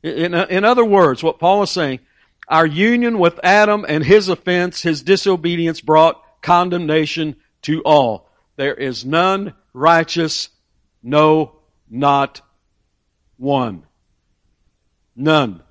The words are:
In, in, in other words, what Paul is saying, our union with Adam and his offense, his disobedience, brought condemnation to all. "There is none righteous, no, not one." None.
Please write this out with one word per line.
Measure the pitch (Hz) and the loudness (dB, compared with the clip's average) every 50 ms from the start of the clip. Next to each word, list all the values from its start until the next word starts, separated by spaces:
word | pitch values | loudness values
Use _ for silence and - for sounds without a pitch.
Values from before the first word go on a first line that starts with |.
| - | -10
In, | 165 131 131 165 180 175 | -8 -6 -6 -6 -2 -2
in, | |
in | 170 190 - 185 185 202 | -2 -2 -2 -2 0 2
other | 220 247 247 233 | 2 2 2 2
words, | 220 202 196 180 147 127 120 | 2 4 4 4 4 2 0
what | 156 160 - _ | -2 -4 -4 _
Paul | 160 175 196 208 202 | 0 2 2 2 0
is | 190 | -2
saying, | - 185 160 139 131 123 _ _ _ _ _ _ _ _ - | -2 -4 -4 -4 -6 -10 _ _ _ _ _ _ _ _ -8
our | - 151 160 165 | -2 2 2 2
union | 160 147 160 202 226 240 240 240 233 226 208 | 2 0 0 0 2 2 0 0 -2 0 2
with | 175 170 170 - | 0 0 0 0
Adam | - 180 196 208 214 208 208 208 202 - | 0 2 4 4 4 2 0 -2 -2 -4
and | 151 156 147 | -4 -2 2
his | 131 196 214 196 185 | 4 4 4 4 0
offense, | 175 - _ 185 180 175 180 180 - - | -6 -4 _ -2 -2 -2 -2 -4 -6 -6
his | - 170 160 143 | -4 -4 -4 -4
disobedience, | 127 156 196 190 - 196 190 175 151 175 175 170 170 165 160 - | 0 0 0 0 2 -2 -2 -2 -2 -4 -4 -2 -4 -4 -4 -6
brought | _ 156 156 156 160 165 - - _ _ _ _ | _ 2 4 4 4 4 2 -4 _ _ _ _
condemnation | - - 175 175 180 185 175 175 175 151 156 160 156 147 - 165 156 156 139 _ _ _ _ _ | 0 0 2 2 2 -2 -4 -6 -4 -2 -2 -2 -2 -2 -6 -6 -6 -8 -8 _ _ _ _ _
to | - - 156 160 | -6 -4 -4 -2
all. | - - 151 147 131 117 107 95 _ _ _ _ _ _ _ | 2 2 4 4 4 2 -2 -6 _ _ _ _ _ _ _
"There | - 135 143 - | -6 -6 -6 -4
is | - 139 131 123 120 120 | -6 -6 -8 -8 -8 -8
none | 131 151 165 180 190 190 196 202 190 - _ _ _ | -2 -2 0 0 0 -2 -4 -6 -12 -14 _ _ _
righteous, | _ 127 139 165 170 165 165 - - 170 165 151 - - - - _ _ _ _ _ _ _ _ _ _ | _ -2 2 2 2 2 0 -2 -4 -4 -4 -4 -6 -8 -12 -14 _ _ _ _ _ _ _ _ _ _
no, | _ 120 143 151 156 156 156 156 151 156 _ _ _ _ _ _ _ _ | _ -2 2 2 4 4 2 0 -2 -6 _ _ _ _ _ _ _ _
not | 110 123 143 143 139 139 139 139 _ - _ _ _ _ _ _ _ _ _ _ _ _ _ _ _ _ _ _ _ | -8 -2 0 0 0 0 -2 -4 _ -20 _ _ _ _ _ _ _ _ _ _ _ _ _ _ _ _ _ _ _
one." | _ 127 139 139 135 123 113 95 85 _ _ _ _ _ _ _ _ _ _ _ _ _ _ _ _ _ _ _ _ _ _ _ _ _ _ _ | _ -4 -2 -2 -2 -4 -6 -10 -14 _ _ _ _ _ _ _ _ _ _ _ _ _ _ _ _ _ _ _ _ _ _ _ _ _ _ _
None. | 113 135 156 156 151 135 110 92 82 _ _ | -6 -2 0 0 0 0 -2 -6 -14 _ _